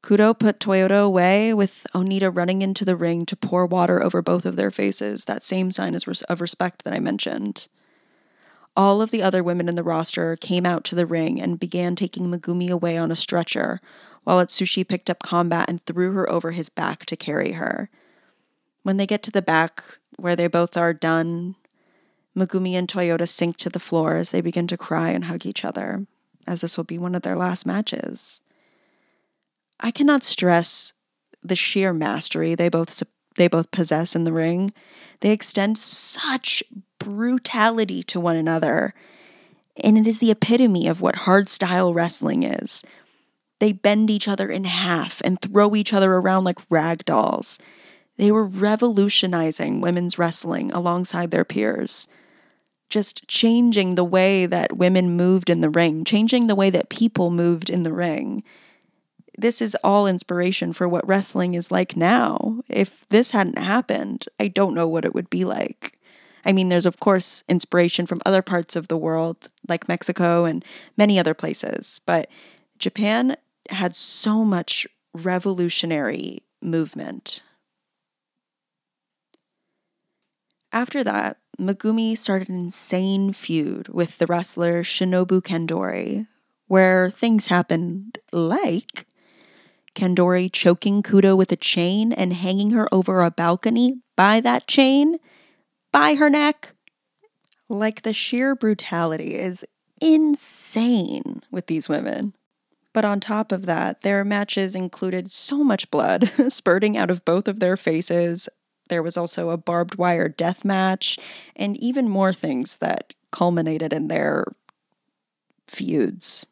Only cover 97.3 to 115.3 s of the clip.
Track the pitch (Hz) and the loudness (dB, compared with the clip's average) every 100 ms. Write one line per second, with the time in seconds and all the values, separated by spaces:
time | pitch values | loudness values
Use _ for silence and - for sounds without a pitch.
97.3 | _ _ _ _ 202 214 214 226 214 - | _ _ _ _ -2 -2 -2 -6 -4 -2
98.3 | 240 262 269 220 202 - 170 170 160 165 | 0 0 2 0 0 -2 -2 -2 -2 -6
99.3 | - 185 180 - _ _ _ 320 311 311 | -6 -6 -8 -12 _ _ _ 4 4 4
100.3 | 285 - - - - 233 240 175 - - | 2 -2 -8 -6 0 2 2 0 -4 -8
101.3 | - _ 185 - 160 - 147 - - 208 | -12 _ -10 -4 -4 -2 -4 -2 -4 -6
102.3 | - _ _ _ _ _ 220 208 202 196 | -8 _ _ _ _ _ -2 0 -2 -2
103.3 | 214 214 185 190 165 196 - 202 202 202 | -4 -2 -4 -2 -2 -2 -2 0 0 0
104.3 | 202 202 - 190 185 185 - 185 185 185 | -2 -2 -2 -2 -4 -6 -6 -6 -4 -6
105.3 | - - 285 285 196 - 147 - 92 214 | -8 -4 0 2 2 0 0 2 2 2
106.3 | - 254 - - 180 214 208 185 180 - | 2 0 2 2 2 2 0 0 0 0
107.3 | 175 202 202 180 190 - 160 180 170 170 | 0 0 -2 0 0 -2 -2 0 0 0
108.3 | 170 - _ _ _ _ 175 165 170 170 | -2 -6 _ _ _ _ -4 -2 -4 -4
109.3 | - 170 165 165 170 175 185 180 170 170 | -4 -4 -4 -2 -2 -2 0 0 2 -2
110.3 | - 170 185 196 190 190 190 - - - | 0 -2 -2 -2 0 0 0 -4 -6 -10
111.3 | - - - 202 202 233 254 240 196 190 | -20 -20 -8 -6 -4 -4 -2 0 2 2
112.3 | 180 165 131 131 - 170 - - - _ | 0 -4 -4 -4 -4 -2 -2 -6 -20 _
113.3 | - 175 170 160 156 160 151 151 160 147 | -2 0 2 -2 -2 -2 -2 -2 -2 0
114.3 | 147 - - _ _ _ _ _ _ _ | 0 -4 -8 _ _ _ _ _ _ _